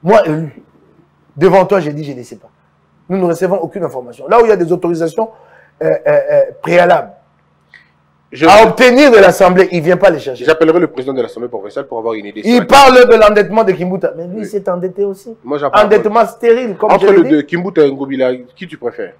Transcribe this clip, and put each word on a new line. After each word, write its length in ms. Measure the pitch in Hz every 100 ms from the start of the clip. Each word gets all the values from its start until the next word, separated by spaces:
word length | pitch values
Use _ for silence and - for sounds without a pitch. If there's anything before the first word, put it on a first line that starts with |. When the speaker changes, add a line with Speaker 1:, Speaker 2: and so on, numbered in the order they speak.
Speaker 1:
Moi, 220 | 160 214 165
élu, 360 | 156 160 - _ _ _ _ _ _ _ -
devant 280 | 180 185
toi, 160 | 180 196
j'ai 120 | 151
dit, 120 | 147
je 80 | 147
ne 100 | 131
sais 140 | 117 110
pas. 120 | _ _ _ _ _ _ _
Nous 100 | 190
ne 60 |
recevons 320 | 175 165 185 185
aucune 280 | 123 202
information. 440 | 165 131 123 117 135
Là 120 | 220
où 40 |
il 40 | 233
y 40 |
a 40 | 208
des 140 | 165
autorisations, 580 | 175 175 170 165 160 220 _ _ _ _ _
euh, 40 | 160 156 -
euh, 140 | 147 139
euh, 100 | 147 131 -
préalables 500 | - 175 175 165 - - _ _ _ _ _ _ _ _ _ _ _
Speaker 2:
Je 140 | 123 160
Speaker 1:
à 180 | 202 220
obtenir 440 | - 254 247 294
de 60 | 226
l'Assemblée, 520 | 190 175 190 180 180
il 60 | 175
ne 60 |
vient 120 | 156 175
pas 140 | 196
les 80 | 160
chercher. 260 | 131 123
Speaker 2:
J'appellerai 360 | 123 160 160 165
le 80 | 170
président 240 | - 131
de 80 | 131
l'Assemblée 260 | 113 - 120
provinciale 380 | 113 101 135 139
pour 120 | 120
avoir 160 | 113
une 120 | 110 104
idée 160 | 104
sur 80 | 190
Speaker 1:
Il 80 | 247
Speaker 2:
la 60 | 247
question. 120 | 269
Speaker 1:
parle 240 | 269 254 247
de 60 |
l'endettement 500 | 226 208 208 180 214
de 80 | 208
Kimbuta. 400 | 160 180 190 175 170
Mais 100 | 175
lui, 100 | 202
Speaker 2:
Oui. 60 |
Speaker 1:
il 40 | 208
s'est 220 | 208 190
endetté 360 | 180 185 180
aussi. 320 | 202 190 - 226
Speaker 2:
Moi, 140 | 120 143
j'en 120 | 143
parle 160 | 156 196
Speaker 1:
Endettement 280 | 202 208 214
Speaker 2:
pas. 60 | 214
Speaker 1:
stérile, 500 | - 233 233 247 185
comme 140 | 214
Speaker 2:
Entre 140 | 185 196
Speaker 1:
je 60 |
l'ai 40 | 196
Speaker 2:
les 40 |
Speaker 1:
dit. 60 | 160
Speaker 2:
deux, 120 | 151
Kimbuta 400 | 143 175 185 175
et 60 | 147
Ngobila, 420 | 135 135 131 127 127 123
qui 120 | _ 175
tu 100 | 156
préfères ? 380 | 120 107 95 95